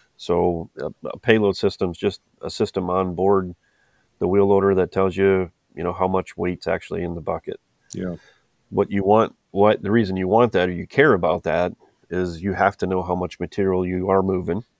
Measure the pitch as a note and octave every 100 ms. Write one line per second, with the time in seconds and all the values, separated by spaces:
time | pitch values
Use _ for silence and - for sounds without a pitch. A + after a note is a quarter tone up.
0 | _ - - E2+ F2 E2+ - - D2 -
1 | - - - A2 G2+ F#2+ G2 - F#2 E2
2 | G2+ - _ _ - - G#2+ F#2+ F2+ F#2
3 | F#2 E2+ F#2+ G2 F2+ F2 _ _ _ _
4 | _ - F#2 G2+ G2 G2 G2 F#2 F2 F#2+
5 | F#2+ F#2 G2 F#2+ F2 _ _ - F2 F2+
6 | F#2 F#2+ - - F2+ F2 E2 F2 - F2+
7 | F2 E2+ - E2 - - _ _ _ -
8 | F#2 F2 _ _ _ _ _ F#2 G2+ G2+
9 | F#2+ G#2+ G#2+ - _ F#2+ G#2 G#2 G2 A#2
10 | G2 F#2+ F#2 A2 A#2+ F#2 F2+ F2 F#2+ -
11 | D3+ G2 E2+ E2+ - E2 F2+ - _ _
12 | - F2 F2+ E2 G2 F2 F#2+ - F#2 F#2
13 | F2 F2+ F2+ - F2 - F#2+ F2+ F2+ F2+
14 | F#2+ F#2+ F#2+ F#2 D#2+ F#2+ -